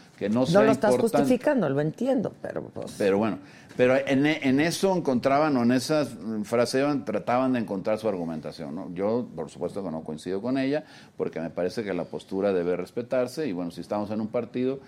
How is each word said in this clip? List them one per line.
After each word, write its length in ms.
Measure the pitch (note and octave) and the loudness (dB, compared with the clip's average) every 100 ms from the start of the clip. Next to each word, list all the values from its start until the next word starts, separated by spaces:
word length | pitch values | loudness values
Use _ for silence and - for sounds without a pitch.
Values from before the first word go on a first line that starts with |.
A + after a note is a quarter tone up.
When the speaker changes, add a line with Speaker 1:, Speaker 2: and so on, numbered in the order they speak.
| - - | -20 -6
Speaker 1:
que 120 | G2 | 0
no 100 | A#2 | 2
Speaker 2:
No 60 | C3 | 4
Speaker 1:
sea 160 | F#3+ | 6
Speaker 2:
lo 80 | G#3+ | 6
estás 200 | - G#3+ | 4 4
Speaker 1:
importante. 320 | B3 A#3 C#4 | 4 4 2
Speaker 2:
justificando, 440 | C4+ B3 D4+ C4+ D3+ | 4 4 2 2 2
lo 120 | C#3 | 2
entiendo, 520 | D3+ - B3+ A#3+ E3+ - | 0 0 0 0 -2 -6
pero 220 | - - | -8 -8
pues 320 | - - - - | -10 -10 -10 0
Speaker 1:
Pero 220 | G2+ G2 | 2 4
bueno, 200 | A2 - - - - - | 2 -2 -10 -20 -12 2
pero 200 | B2+ C3+ | 4 4
en, 300 | C3+ C3+ D3 | 4 2 2
en 340 | D#3 C3+ C3 | 2 2 2
eso 340 | E3 D3+ G3 | 2 2 2
encontraban, 640 | F#3 C#3+ B2 C3+ C#3 D#3 C3 | 2 2 2 4 4 4 4
o 60 | |
en 100 | A#2 | 4
esas 380 | B2+ B2+ D#3 B2+ A2+ G#2 A2 | 2 2 0 0 -6 -8 -6
frases 400 | G2+ A#2 A#2+ C3 C#3+ C#3+ - | 0 2 2 2 0 -2 -2
trataban 480 | G2+ G2+ B2 C3 | -4 0 0 2
de 60 | B2 | 0
encontrar 380 | G2 G2 G2 G#2+ | -2 -4 -2 -2
su 80 | A2 | -2
argumentación, 680 | F#2 E2 D#2+ D2+ D2+ D2 | -2 -6 -8 -10 -10 -10
¿no? 180 | D#2+ E2+ | -10 -10
Yo, 340 | F2 G2+ A#2+ G#2+ | -4 0 0 -4
por 140 | D#2 D2+ | -10 -10
supuesto 340 | - F2 G2+ | -6 -6 -6
que 80 | F#2 | -6
no 120 | D#2+ | -8
coincido 380 | D#2+ D#2 F2+ F#2+ | -8 -8 -6 -4
con 160 | A#2 C3+ | -2 -2
ella, 260 | C3+ D3 - - - - | 0 -2 -4 -18 -20 -6
porque 240 | F2+ D#2+ | -6 -4
me 80 | E2 | -6
parece 340 | F2 F2+ A#2+ | -4 -4 -2
que 120 | G#2 | -4
la 100 | F2 | -4
postura 480 | D#2 D#2 - F#2+ G2+ | -4 -10 -6 0 2
debe 240 | F#2 F2 F2 | 2 0 -2
respetarse 720 | F#2 - A#2+ C3 B2 D#3+ D3 | -4 -8 -2 -2 -2 -4 -4
y, 40 | |
bueno, 180 | F2 F2 | -4 -6
si 100 | E2+ | -8
estamos 300 | E2 G#2 G#2 | -6 -4 -4
en 100 | G#2+ | -4
un 60 | A2 | -4
partido 520 | B2 A2+ B2 B2+ C3+ | -4 -4 -2 -2 -4